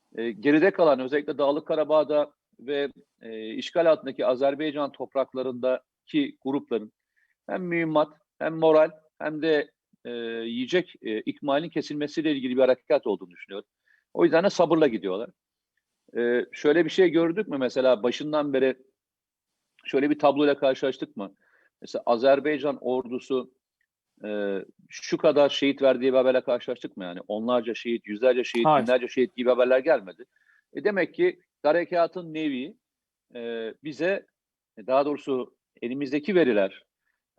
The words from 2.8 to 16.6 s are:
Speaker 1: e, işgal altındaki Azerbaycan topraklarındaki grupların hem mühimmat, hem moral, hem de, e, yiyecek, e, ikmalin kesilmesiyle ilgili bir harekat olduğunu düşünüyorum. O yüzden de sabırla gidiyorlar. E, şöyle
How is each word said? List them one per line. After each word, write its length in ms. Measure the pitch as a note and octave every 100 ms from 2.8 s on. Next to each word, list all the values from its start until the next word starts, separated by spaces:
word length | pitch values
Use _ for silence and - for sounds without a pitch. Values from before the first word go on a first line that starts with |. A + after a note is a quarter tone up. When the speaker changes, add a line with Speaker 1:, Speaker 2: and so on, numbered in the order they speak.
| C#3+ - _ _
Speaker 1:
e, 320 | A2+ A2 A2
işgal 360 | A2 - E3+ E3
altındaki 340 | D3+ C3 C3 A#2+
Azerbaycan 680 | B2+ C#3 C#3 D#3 C#3 -
topraklarındaki 1400 | - B2+ C3+ B2+ C3 C3 B2 B2+ B2+ _ _ _ D#3 C#3 -
grupların 480 | C3 C#3 - A#2 G#2+ _ _ _ _ _ -
hem 160 | F#3+
mühimmat, 460 | F3+ E3+ E3 D3+ D3+ _ _ -
hem 160 | D#3
moral, 360 | D#3+ D#3+ D#3 D#3+ - _ -
hem 240 | D#3 D#3
de, 280 | D#3+ D3+ C#3+ _ _ _
e, 60 | B2 A#2+ A#2 A#2
yiyecek, 500 | A#2 A#2 B2+ F3 F3+ -
e, 180 | - G#2+
ikmalin 480 | - - D3 C#3 E3
kesilmesiyle 640 | D#3+ C#3+ D3+ D3 E3+ D#3
ilgili 240 | C#3+ B2+ B2
bir 40 |
harekat 460 | B2+ B2+ - D3 A#2+
olduğunu 240 | G2 F2+
düşünüyorum. 380 | F2 - G2+ - _ _ _ _
O 100 | -
yüzden 200 | E3+ E3
de 60 | G3
sabırla 360 | - E3 E3 D3+
gidiyorlar. 440 | A2 F#2+ F#2 A#2+ _ _ _ _ _ _ _ _ A#2
E, 300 | A#2+ A#2+ -
şöyle 320 | -